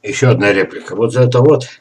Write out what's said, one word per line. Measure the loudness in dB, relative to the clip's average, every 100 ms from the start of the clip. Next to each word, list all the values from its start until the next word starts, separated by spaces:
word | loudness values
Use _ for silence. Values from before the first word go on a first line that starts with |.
ещё | -10 -2 0
одна | 2 0
реплика. | 0 -2 -8 -12 -4
Вот | -2
за | 0
это | 0 2
вот | 2 2 -2 -18